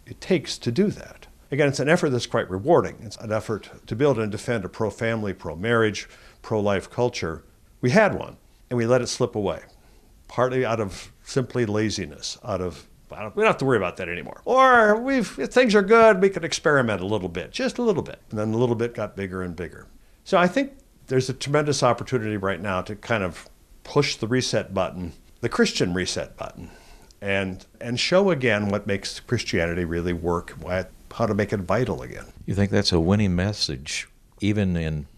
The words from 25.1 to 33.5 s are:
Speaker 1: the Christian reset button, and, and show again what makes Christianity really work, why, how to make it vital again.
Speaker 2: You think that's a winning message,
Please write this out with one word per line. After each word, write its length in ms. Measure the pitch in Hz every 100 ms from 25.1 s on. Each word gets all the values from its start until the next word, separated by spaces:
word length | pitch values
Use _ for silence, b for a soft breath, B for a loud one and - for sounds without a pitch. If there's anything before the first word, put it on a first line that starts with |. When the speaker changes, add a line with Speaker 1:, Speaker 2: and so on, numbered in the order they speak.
| - - -
Speaker 1:
the 80 | -
Christian 460 | - 233 - 110 90
reset 420 | 90 - 69 -
button, 340 | - - 85 B B B B _
and, 420 | 101 98 95 92 - -
and 180 | 120 120
show 320 | - 180 202
again 380 | 156 123 104 104
what 180 | 101 104
makes 320 | 101 - -
Christianity 680 | - 117 - 98 85 85 87
really 260 | 85 85
work, 380 | 87 85 85 87 -
why, 240 | 82 92 90 - - -
how 100 | 113
to 100 | 104
make 200 | 104 107
it 60 |
vital 420 | 87 107 127 73
again. 240 | 64 - - - -
Speaker 2:
You 100 | 95
think 160 | 98
that's 220 | 104 101
a 80 | 87
winning 340 | 82 104 101 87
message, 720 | 95